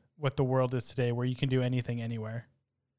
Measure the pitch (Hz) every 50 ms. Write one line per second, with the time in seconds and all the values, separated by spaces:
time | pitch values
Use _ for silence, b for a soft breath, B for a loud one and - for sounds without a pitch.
0 | _ _ _ - 147 131 - - 135 127 131 131 127 123 131 123 - - - 135
1 | 123 120 120 120 123 127 123 - 143 131 131 127 123 123 127 127 120 - 120 120
2 | 117 113 117 113 110 110 113 117 - _ _ _ _ _ _ _ _ _ _